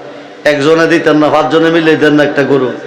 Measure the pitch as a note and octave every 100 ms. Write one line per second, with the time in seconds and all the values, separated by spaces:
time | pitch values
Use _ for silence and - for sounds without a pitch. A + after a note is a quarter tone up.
0 | - - - - D3+ C#3+ C#3+ D#3+ D#3+ E3
1 | D3 D3+ D3 D3 - D#3+ E3 E3 D#3+ D3
2 | D3+ D3 C#3+ D3 C3+ C#3 B2 -